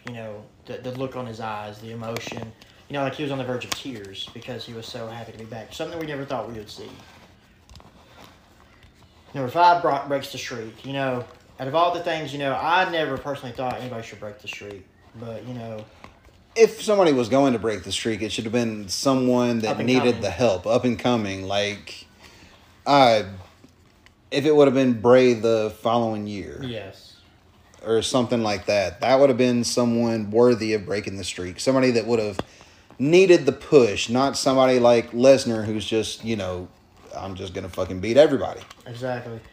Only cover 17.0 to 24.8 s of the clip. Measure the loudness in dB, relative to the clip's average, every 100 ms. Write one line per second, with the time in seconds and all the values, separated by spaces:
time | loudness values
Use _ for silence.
17 | 4 4 2 4 4 2 -2 -4 -6 -4
18 | -4 -4 -4 -4 -2 -2 -2 -4 -8 -4
19 | 0 2 2 2 2 0 -2 -2 2 4
20 | 2 0 -2 2 2 2 0 0 2 0
21 | 0 0 -2 -6 -4 -2 -2 -4 -12 -18
22 | -20 _ -20 -20 -20 -20 _ _ 2 6
23 | 6 4 0 -12 -20 _ -20 _ _ _
24 | _ _ -6 0 4 6 6 6